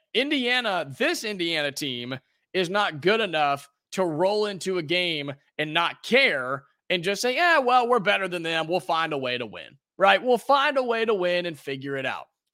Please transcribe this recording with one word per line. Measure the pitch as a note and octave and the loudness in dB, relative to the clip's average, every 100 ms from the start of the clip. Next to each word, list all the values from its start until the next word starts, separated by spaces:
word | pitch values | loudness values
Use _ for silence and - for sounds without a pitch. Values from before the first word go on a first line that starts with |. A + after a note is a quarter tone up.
| _ | _
Indiana, | G3+ C#4 D4 B3 B3 A#3 F#3 C#3+ C3 | -2 0 0 0 0 0 -2 -4 -2
this | C#4+ E4+ | -2 -2
Indiana | A3 G3+ E3+ E3 C#3+ | -4 -4 -2 -2 -2
team | C3+ D3 B2 B2 C3 _ _ _ | -4 -6 -6 -6 -10 _ _ _
is | F#3 F3 | -4 -2
not | G3+ G3 D#3 | 0 -2 0
good | E3+ A3 | 0 2
enough | G#3+ D#3 D3 C#3 - _ _ | 0 0 0 0 -6 _ _
to | - | -2
roll | F3+ D3+ F#3 G#3+ G#3 | -2 2 0 2 -2
into | F#3+ F#3 F#3 | -4 -4 -4
a | |
game | D3+ F3 F3 D#3+ C#3+ C3+ _ - | 0 0 0 -2 -6 -10 _ -6
and | D#3 | -2
not | D#3 E3+ C3 | 0 -2 -4
care | - A#3+ C4 D3 B2+ C3+ - _ - | 0 4 4 2 -2 -6 -8 _ -4
and | F#3 | -2
just | E3+ G3 | -2 -2
say, | B3 B3+ | -2 2
"Yeah, | F4 D#4+ | 4 4
well, | B3 B3+ A#3+ | 4 4 4
we're | B3 | 2
better | F#3+ G3 F#3+ | 2 0 0
than | F3 | -4
them. | E3 E3 D#3 | -2 -2 0
We'll | F3+ | -2
find | - D#3+ D#3+ | 0 0 0
a | D3 | -2
way | B2+ B2 | -2 -4
to | A#2 | -6
win," | F2+ C#2 - _ - | -10 -16 -20 _ 2
right? | G3 G3 | 4 4
We'll | A#3+ A#3+ | 4 0
find | - C#4 C#4+ C#4 | 4 2 2 0
a | |
way | B3+ A3+ A3+ | 0 0 0
to | |
win | G#3 F3+ F3 F3 | 2 2 0 -2
and | D#3 | -6
figure | - C#3 C#3 C#3 | -8 -8 -6 -4
it | C3 | -4
out. | F#2 - _ _ | -6 -10 _ _